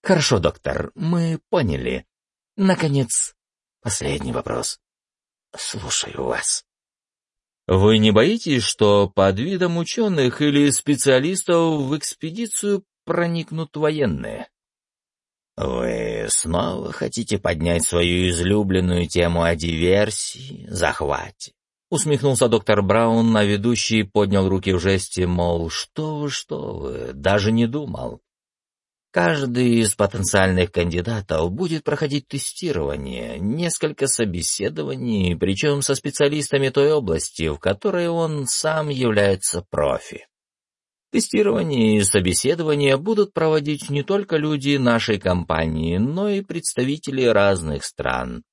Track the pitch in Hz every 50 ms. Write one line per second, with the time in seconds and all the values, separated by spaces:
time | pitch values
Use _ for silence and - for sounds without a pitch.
0 | - - 190 165 143 - 127 101 82 78 - - _ - - - 76 - _ -
1 | 185 160 175 170 165 165 165 - _ _ - 180 143 98 73 67 64 62 64 65
2 | - _ _ _ _ _ _ _ _ _ _ - 196 190 185 170 165 156 139 139
3 | 131 120 - - - - _ _ _ _ _ _ _ _ _ _ _ - 98 -
4 | - 71 69 - - 127 117 123 - - 57 62 - - - _ _ _ _ _
5 | _ _ _ _ _ _ _ _ _ _ _ - - - - 110 - 123 - -
6 | - - - - 67 62 60 60 - - - - - _ _ _ _ _ _ _
7 | _ _ _ _ _ _ _ _ _ _ _ _ _ - 92 95 98 104 110 110
8 | 107 110 101 104 117 170 220 233 - 175 143 123 104 - - - 110 104 101 101
9 | 101 98 _ - 95 98 95 98 123 175 196 185 180 175 170 170 170 - - -
10 | 226 208 185 156 135 123 123 - 151 147 143 143 147 143 131 - - - 147 127
11 | - 143 131 127 135 165 190 180 - - 175 170 165 165 160 151 139 131 147 151
12 | - - - _ - 160 165 214 233 214 - - - 208 202 196 196 _ _ _
13 | _ - 165 175 170 170 170 170 156 - 156 160 160 156 _ 151 156 151 156 151
14 | 139 113 80 67 60 55 55 53 - _ _ _ _ _ _ _ _ _ _ _
15 | _ _ _ _ _ _ _ _ _ _ _ - - 67 62 60 60 58 57 57
16 | 57 57 55 55 53 - - - - 78 85 87 85 90 90 - - - - -
17 | - - - - 113 - 107 98 - 90 90 78 80 87 85 85 82 - - 87
18 | 87 87 87 90 92 90 87 85 87 92 101 107 104 95 92 92 90 90 90 87
19 | 87 80 - 90 87 85 85 85 85 85 85 80 80 85 82 80 82 87 92 101
20 | 104 110 110 - - - - - 131 135 143 - - - - 98 85 76 - -
21 | 80 71 71 - - - - _ - - _ _ _ _ _ _ _ _ - 151
22 | - 156 147 135 - 143 131 120 131 120 113 110 - - 107 101 98 92 101 113
23 | 117 113 113 113 113 117 113 107 104 101 104 101 98 117 120 113 - - 113 110
24 | 104 95 _ 104 104 98 98 98 95 95 95 95 90 101 92 90 82 98 98 95
25 | 95 - - 92 92 87 90 87 87 87 85 85 85 82 - - - _ _ -
26 | 156 156 156 147 147 147 135 - - _ - - - - - - 73 67 62 64
27 | 62 60 65 67 69 92 98 104 98 107 113 113 120 113 120 151 147 127 - -
28 | - 117 113 - _ _ _ _ _ _ _ _ _ _ _ _ _ _ _ _
29 | _ _ _ 180 175 170 165 147 139 127 120 123 127 123 117 117 113 107 - -
30 | 101 98 - 92 98 95 - 101 95 95 92 90 90 87 - 90 87 87 80 90
31 | 87 113 117 107 98 - 82 78 80 87 92 127 190 170 165 156 - - 147 143
32 | 160 143 139 143 123 _ - 139 - - - - - 170 143 90 76 69 71 69
33 | 71 67 64 62 58 57 60 64 87 104 113 160 175 170 160 - - 156 151 -
34 | 139 131 - - 117 104 85 87 82 - - - 98 87 78 80 151 135 135 131
35 | 127 120 113 101 92 87 87 80 85 92 98 98 - 151 143 143 139 - 139 -
36 | - 147 139 - 147 143 147 151 143 - - 139 135 135 123 143 139 147 156 151
37 | 127 92 82 80 - - - - 80 80 76 71 - 92 101 101 - 208 190 175
38 | 170 170 165 170 165 160 156 147 135 123 - - - 156 156 160 156 151 143 127
39 | 127 120 107 104 101 98 98 92 - - - 87 92 _ - - 73 69 64 -
40 | - - - - - _ _ _ _ _ _ _ _ _ _ _ _ _ _ _
41 | _ _ - - 135 - - 208 208 202 226 - 175 160 143 123 113 110 107 107
42 | 101 95 101 104 90 90 87 - - 127 160 170 170 156 147 143 143 139 135 135
43 | 156 208 226 208 202 196 _ 170 160 160 156 156 147 147 151 143 - - 143 143
44 | 139 - 196 202 202 190 165 156 147 151 156 143 131 139 143 139 131 123 117 117
45 | - - 110 98 - 92 90 90 85 - 82 80 80 80 80 78 80 82 85 92
46 | 107 131 151 180 202 208 202 196 196 _ 175 170 156 - - - 127 131 143 151
47 | - - 135 131 127 120 110 101 101 101 98 87 82 78 76 71 - - - -
48 | - 62 64 64 64 64 60 58 - _